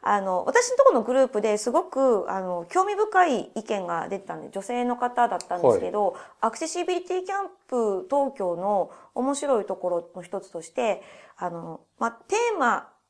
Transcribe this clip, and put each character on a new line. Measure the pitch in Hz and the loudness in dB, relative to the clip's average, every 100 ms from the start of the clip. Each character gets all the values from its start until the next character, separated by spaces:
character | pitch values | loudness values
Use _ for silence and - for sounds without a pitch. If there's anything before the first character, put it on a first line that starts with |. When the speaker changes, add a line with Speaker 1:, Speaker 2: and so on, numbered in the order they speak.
Speaker 1:
あ | - 202 | 2 0
の、 | 190 180 | 2 -2
私 | - 480 494 | 2 2 2
の | 508 | 6
と | |
こ | 539 | 6
の | 294 | 6
グ | 220 | 2
ル | 254 | 2
ー | 262 | 2
プ | 208 | 2
で | 214 208 | 0 0
す | 240 | 2
ご | 285 | 0
く、 | 359 254 269 214 - | 0 2 4 4 0
あ | 190 | -4
の、 | 185 175 175 | -4 -6 -2
興 | 359 | 0
味 | 392 | 0
深 | 403 427 392 349 | 0 2 4 4
い | 240 - | 2 -4
意 | 226 | -10
見 | 220 208 175 | -6 -6 -2
が | 170 - | -4 -4
出 | 196 | -8
て | - | -8
た | |
ん | 165 | -12
で、 | 165 | -10
女 | 196 | -10
性 | 196 247 | -6 -2
の | 240 240 | -2 0
方 | 247 247 233 | -2 2 2
だ | |
っ | 180 | 0
た | - 180 | -4 2
ん | |
で | 143 | 4
す | 113 | 4
け | - | 2
ど、 | 208 196 | 0 -2
Speaker 2:
は | - | -2
い。 | - _ | -18 _
Speaker 1:
ア | 220 | -4
ク | 220 | -2
セ | 320 | -6
シ | 349 | -4
ビ | 349 | -2
リ | 349 | -2
テ | 359 370 | -2 -6
ィ | |
キ | 381 | -4
ャ | 392 | -6
ン | 392 - _ | -6 -14 _
プ | 247 220 190 185 | -2 0 -2 0
東 | 285 277 | 0 0
京 | 269 185 | -2 -4
の | 170 190 208 170 - - | -2 0 0 0 -6 -12
面 | - 262 | -4 -2
白 | 277 285 233 | -2 2 0
い | |
と | 190 | 0
こ | 185 180 | -4 -2
ろ | 175 170 | -2 -4
の | 180 | -16
一 | 170 196 | -10 -10
つ | 190 | -10
と | 170 | -14
し | - | -8
て、 | - 226 170 - - - - | -2 -2 -2 -8 -20 -20 -10
あ | 180 | -8
の、 | 170 165 160 _ _ | -8 -12 -14 _ _
ま、 | 226 | -6
テ | 226 - 415 466 | -6 -4 0 0
ー | 392 | 2
マ | 247 190 - _ | 2 0 -4 _